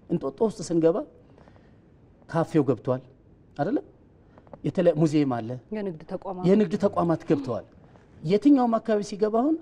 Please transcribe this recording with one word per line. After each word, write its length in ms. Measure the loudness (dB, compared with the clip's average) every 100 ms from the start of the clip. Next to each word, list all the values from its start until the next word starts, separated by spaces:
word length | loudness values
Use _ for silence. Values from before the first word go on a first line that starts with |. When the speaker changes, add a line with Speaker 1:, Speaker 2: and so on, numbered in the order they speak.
| -6
Speaker 1:
እንጦጦ 280 | -6 -4 -2
ውስጥ 180 | -2 -2
ስንገባ 340 | -4 2 2 2 -4 -14 -20 -20 -20 -20 -20 -20 _ _ -20 _ -6
ካፌው 340 | -4 0 0
ገብቷል 380 | 2 0 -2 -6 -8 -20 _ -20 _ -6
አይደለም? 280 | -4 -4 -6 -20 -20 _ -20 -20 -20 -10
የተለ-፣ 300 | -6 0 2
ሙዚየም 380 | 4 2 2 0
አለ። 180 | -2 -6 -10 -10
Speaker 2:
የንግድ 320 | -8 -8 -10 -12
ተቋማት 380 | -12 -10 -4
Speaker 1:
የንግድ 300 | 2 2 2 0
ተቋማት 420 | -2 0 0 0
ገብተዋል። 420 | 0 -2 -2 -8 -10 -20 -20 -20 _ -10
የትኛውም 500 | -2 2 6 4 4
አካባቢ 280 | 0 0 -2
ሲገባ 300 | -2 -2 0 2
አሁን 200 | 0 -2